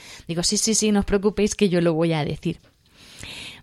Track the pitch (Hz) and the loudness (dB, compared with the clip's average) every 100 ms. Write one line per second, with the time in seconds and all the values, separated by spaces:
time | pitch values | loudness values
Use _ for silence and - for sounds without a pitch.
0 | - - - 165 170 208 - 214 214 202 | -20 -16 -8 -4 -2 0 0 2 2 2
1 | 196 202 202 196 208 - 208 175 170 160 | 2 2 0 0 0 2 2 4 2 2
2 | 165 160 139 147 170 - _ _ _ _ | 2 0 -2 -4 -6 -6 _ _ _ _
3 | - - - - - - | -20 -20 -18 -16 -16 -20